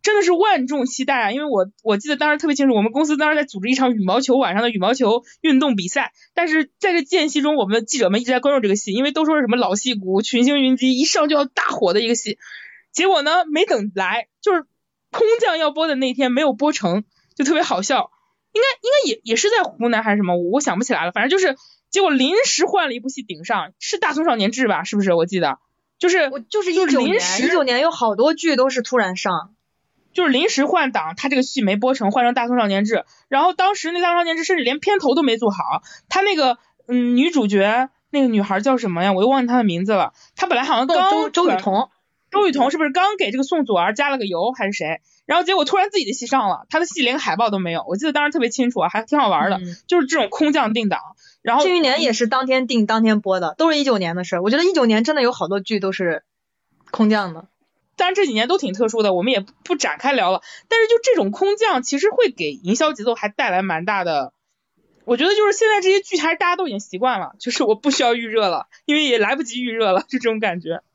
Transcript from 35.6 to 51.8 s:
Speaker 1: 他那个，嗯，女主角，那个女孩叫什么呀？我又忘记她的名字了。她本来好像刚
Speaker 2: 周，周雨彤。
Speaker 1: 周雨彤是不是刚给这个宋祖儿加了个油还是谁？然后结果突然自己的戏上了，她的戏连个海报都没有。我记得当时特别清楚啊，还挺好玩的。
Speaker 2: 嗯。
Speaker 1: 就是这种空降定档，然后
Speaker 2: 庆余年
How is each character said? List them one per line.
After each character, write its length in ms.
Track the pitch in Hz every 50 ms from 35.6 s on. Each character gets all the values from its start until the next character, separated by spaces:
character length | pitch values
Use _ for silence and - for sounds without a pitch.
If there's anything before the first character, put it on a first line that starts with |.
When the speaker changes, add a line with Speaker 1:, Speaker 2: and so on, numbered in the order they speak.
| 139 120 143 - _ - - - _ _
Speaker 1:
他 120 | - 370
那 140 | 392 415 381
个， 220 | 311 277 254 240 _ _ _ _ _ _
嗯， 280 | - 247 247 240 240 247
女 140 | 247 285 339
主 160 | 339 285 220
角， 440 | 202 202 196 196 208 220 247 262 269 _ _ _ _
那 120 | - 285
个 60 | 269
女 140 | 247 226 208
孩 180 | 202 190 196 196
叫 160 | 208 269 262
什 120 | 240 233 202
么 140 | 175 170 180
呀？ 100 | 202 196
我 80 | 185
又 80 | 202 247
忘 120 | 269 269
记 60 | 254
她 100 | 240 240
的 60 | 254 233
名 220 | 202 170 170 190
字 60 | 202 214
了。 200 | 190 156 - _ _ - _ _
她 120 | - 370
本 100 | 370 339
来 60 | 240 262
好 140 | 285 302
像 100 | 226 269
刚 240 | 269 339 349 370 381
Speaker 2:
周， 180 | 403 - 320 -
周 200 | - 349 349 339
雨 40 | 190 185
彤。 300 | 196 214 190 208 262 _ _ _ _ _ _ _ _ _
Speaker 1:
周 160 | - 403 415
雨 40 | 359
彤 200 | 254 277 240 277
是 80 | 285 311
不 40 | 320
是 60 | 294
刚 260 | 269 359 370 403 427
给 140 | 381 381 208
这 80 | 226
个 60 | 262 269
宋 200 | 269 349 320 269
祖 120 | 220 220
儿 180 | 262 - 262 233
加 160 | 247 285 285
了 80 | 277
个 80 | 262 214
油 280 | 202 180 165 185 233 262
还 120 | 254 214
是 60 | 196
谁？ 300 | 202 - 170 151 160 - _ _ _ _ _
然 100 | - 294
后 60 | 349 359
结 100 | 330 381
果 120 | 359 302
突 120 | 269 -
然 140 | 392 381 403
自 80 | 415 392
己 60 | 285
的 80 | 190 262
戏 120 | - 240
上 240 | 233 269 269 220 196
了， 160 | 170 - - _
她 100 | - 311
的 80 | 349
戏 160 | 330 - 311 262
连 100 | 233 254
个 60 | 302
海 160 | - 220 160
报 160 | 190 233 220
都 80 | 202 190
没 120 | 180 170 165
有。 120 | 160 95
我 80 | 117 175
记 120 | 208 294
得 40 | 311
当 140 | 285 302 294
时 60 | 294
特 80 | 294 339
别 100 | 240 240
清 220 | 233 - 247 247
楚 80 | 240 202
啊， 100 | 160 170
还 140 | - 214 220
挺 160 | - 302 294
好 100 | 262 208
玩 220 | 180 151 160 190
的。 60 | 190
Speaker 2:
嗯。 200 | 185 180 175 175 - _
Speaker 1:
就 160 | - 349 349
是 60 | 285
这 100 | 262 320
种 120 | 311 233 -
空 200 | - - 311 294
降 220 | 285 311 254 214 220
定 160 | 240 220 202
档， 100 | 165 120 - 151 - _ _ - _ _
然 160 | _ 220 233
后 60 | 269 381
Speaker 2:
庆 120 | 381 359
余 40 |
年 220 | 349